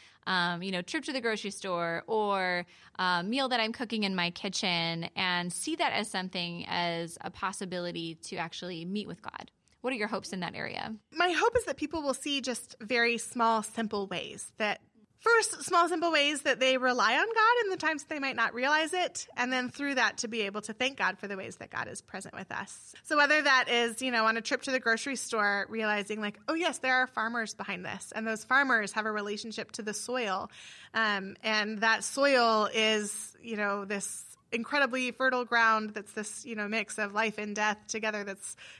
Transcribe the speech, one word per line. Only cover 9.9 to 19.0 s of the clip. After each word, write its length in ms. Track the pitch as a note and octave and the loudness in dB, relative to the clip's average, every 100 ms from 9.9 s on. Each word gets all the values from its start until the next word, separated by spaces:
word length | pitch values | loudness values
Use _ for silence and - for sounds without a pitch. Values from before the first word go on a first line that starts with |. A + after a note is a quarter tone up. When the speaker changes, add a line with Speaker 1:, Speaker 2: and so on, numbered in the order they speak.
Speaker 1:
are 40 | B3+ | -2
your 100 | G#3 | -2
hopes 260 | G#3 - | -4 -6
in 60 | F#3+ | -4
that 160 | F3 - | -4 -4
area? 400 | - - - A3 _ | -8 -6 -6 -10 _
Speaker 2:
My 180 | D#4 F4+ | 0 2
hope 260 | D#4+ A4+ A#4+ | 4 4 2
is 100 | G4 | 0
that 120 | C4+ | -4
people 240 | D4+ E4 | -4 -2
will 140 | C#4+ B3+ | -2 -2
see 260 | D4 C#4 | -2 -2
just 340 | B3+ A#3 - - | -2 -6 -8 -14
very 380 | G#3+ A#3+ A#3 A#3 | -2 2 4 2
small, 420 | - B3 A3+ A3+ | -4 0 2 2
simple 460 | G#3 - G#3+ G3+ G3 | 0 -4 -2 -2 -4
ways 440 | F3 D3 - - - | -6 -8 -12 -14 -4
that, 220 | G#3+ - _ _ _ _ | -2 -2 _ _ _ _
first, 440 | A4 A#4 - D#4+ | 4 6 4 -4
small, 240 | C#4 F4 E4+ | 2 4 4
simple 240 | E4+ E4+ | 4 2
ways 300 | D#4 C#4+ D4+ | 4 4 2
that 180 | D4+ B3 | 0 2
they 180 | C4 C4 | 4 4
rely 360 | B3+ B3 G#3 | 2 4 4
on 120 | C4 G#4 | 4 2
God 380 | A4 A4 A#4+ | 4 6 6
in 60 | G#4 | 2
the 80 | F#4 | 0
times 260 | D#4 D4+ | 0 -2
that 60 | - | -4
they 100 | D4+ | -4
might 160 | C4+ A3+ | -4 0
not 180 | A3+ | 0
realize 380 | A#3 C4 D#4 D#4+ | 2 2 4 2
it, 340 | F#4 | 0